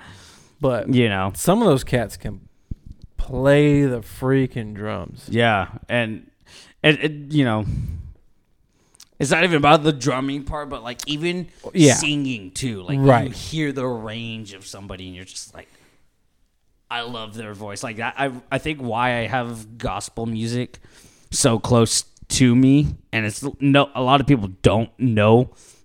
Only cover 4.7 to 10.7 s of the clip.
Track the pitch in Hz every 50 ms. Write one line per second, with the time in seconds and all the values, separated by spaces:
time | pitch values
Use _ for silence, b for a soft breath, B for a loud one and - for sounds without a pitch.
4.7 | 107 101 104 107 107 95 87 - - - - - - 113 117 117 107 98 90 -
5.7 | - - - - 117 120 117 110 110 - - _ _ _ _ b b b b b
6.7 | b b - 151 156 - 143 160 151 147 143 139 151 147 135 120 110 110 104 B
7.7 | B B B B B B B B B _ _ _ _ _ _ _ _ _ _ _
8.7 | _ _ _ _ _ _ - _ _ - 143 131 180 160 170 185 170 147 143 143
9.7 | 156 160 147 156 151 131 117 143 123 131 135 139 139 143 135 - 160 151 147 139